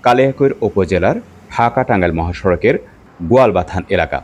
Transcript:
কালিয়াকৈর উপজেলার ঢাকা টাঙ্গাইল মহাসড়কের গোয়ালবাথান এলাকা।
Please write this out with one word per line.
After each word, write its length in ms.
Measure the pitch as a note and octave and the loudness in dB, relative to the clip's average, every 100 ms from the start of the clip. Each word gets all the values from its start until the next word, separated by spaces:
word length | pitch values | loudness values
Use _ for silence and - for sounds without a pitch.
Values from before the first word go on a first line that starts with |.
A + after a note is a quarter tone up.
কালিয়াকৈর 480 | B2 B2+ C3+ C3 C#3 - | 4 4 2 2 -2 0
উপজেলার 560 | G#2 G2+ F2+ F#2 F#2 G3+ - - - | -2 -2 0 0 0 -2 -8 -20 -12
ঢাকা 300 | - A#2 C3 | -2 0 0
টাঙ্গাইল 300 | B2+ G#2 F2 | -2 0 0
মহাসড়কের 640 | E2 E2 F2 F#2+ F2 A2 D#3 - - - - | -2 -4 -4 -2 0 0 -2 -6 -20 -20 -12
গোয়ালবাথান 640 | E2 B2 A#2+ F#2 F2 F#2 E2+ | 0 2 4 0 -4 -8 -2
এলাকা। 300 | F#2+ E2 C#2+ | -2 -2 -6